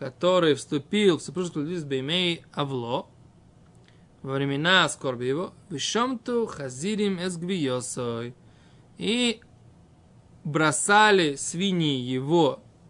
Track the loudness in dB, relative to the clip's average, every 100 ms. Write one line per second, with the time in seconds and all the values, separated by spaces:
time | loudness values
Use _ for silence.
0 | -12 -2 2 4 4 2 0 -6 -2 2
1 | 4 2 -2 -8 -6 -6 -6 -6 -4 -6
2 | -2 -2 0 -4 -8 -6 -4 -4 -4 -4
3 | -6 _ -20 _ _ _ _ -20 _ -20
4 | -20 _ -6 -2 -2 0 4 4 4 0
5 | -6 -4 -2 -2 -4 -10 -12 -6 -2 0
6 | 0 -2 -2 -2 -2 -6 -10 -6 -4 0
7 | 0 -2 -4 -6 -4 -2 0 -2 -4 -6
8 | -6 -6 -8 -12 -20 -20 -20 -20 -20 -8
9 | -2 0 0 -2 -10 _ -20 -20 _ _
10 | _ _ _ -14 -6 0 2 0 4 6
11 | 6 6 4 -2 -6 -4 -2 0 0 0
12 | -2 -4 2 4 4 0 -12 _ -20